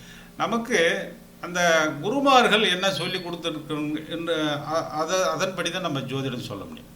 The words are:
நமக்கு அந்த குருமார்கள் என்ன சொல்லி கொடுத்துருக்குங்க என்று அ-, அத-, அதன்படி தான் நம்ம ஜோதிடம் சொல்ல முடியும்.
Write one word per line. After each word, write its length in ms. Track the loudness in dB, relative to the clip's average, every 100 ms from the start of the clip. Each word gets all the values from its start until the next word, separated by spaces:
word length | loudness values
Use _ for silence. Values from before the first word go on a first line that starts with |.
| -20 -20 -14 -4
நமக்கு 760 | -2 -2 0 2 4 2 -4 -12 -20 -14
அந்த 500 | -6 2 4 4 4 0
குருமார்கள் 600 | -2 2 6 8 8 6
என்ன 280 | 4 2 0
சொல்லி 280 | 0 -2 -4
கொடுத்துருக்குங்க 920 | -6 -6 -6 -6 -6 -6 -4 -6 -6
என்று 400 | -6 -4 -2 0
அ-, 400 | -2 -2 -4 -2
அத-, 420 | -4 -2 0 0
அதன்படி 400 | 0 -2 -2 -4
தான் 100 | -2
நம்ம 200 | -2 -4
ஜோதிடம் 400 | -4 -4 -4 -6
சொல்ல 240 | -8 -10
முடியும். 240 | -12 -14 -18